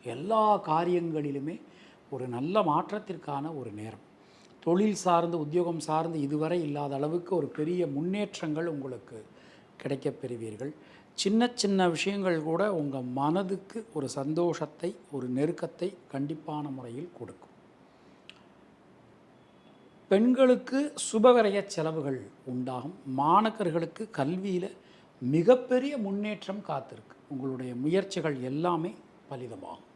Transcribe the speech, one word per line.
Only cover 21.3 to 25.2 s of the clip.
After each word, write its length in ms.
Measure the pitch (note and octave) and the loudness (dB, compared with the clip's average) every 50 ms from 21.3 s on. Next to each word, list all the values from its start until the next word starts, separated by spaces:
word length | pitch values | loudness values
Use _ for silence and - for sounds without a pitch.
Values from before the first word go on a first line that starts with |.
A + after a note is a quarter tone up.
| B3 A#3+ A3 G3+ G3 G3+ G3 | 8 8 6 4 2 0 -2
செலவுகள் 560 | G3 - E3+ D#3 D#3+ D#3+ D#3+ C#3 C#3+ C3+ B2 G2+ G2+ - - - | -4 -4 -2 -2 -2 -2 -2 -2 -2 -4 -4 -6 -12 -18 -16 -10
உண்டாகும். 480 | C3 B2+ B2+ B2+ B2+ B2+ B2 B2 D3+ F3+ - - C#3 C3 | -8 -6 -4 -4 -4 -6 -6 -8 -10 -12 -12 -10 -6 -2
மாணக்கர்களுக்கு 920 | C3 C#3 D#3 E3+ G3+ A3 A3 G#3+ - G#3+ F3 D3+ E3+ E3 E3 - - A3+ - - | 0 4 6 6 6 6 4 2 0 -2 0 0 0 -2 -2 -6 -10 -12 -8 -2
கல்வியில 540 | - C3+ C#3 F3 F#3 F#3+ G3+ F#3 F3+ F3+ G3 - - - - - - - - _ - | 0 0 0 0 -2 -2 -2 -2 -2 -2 -4 -10 -14 -20 -20 -20 -20 -20 -20 _ -6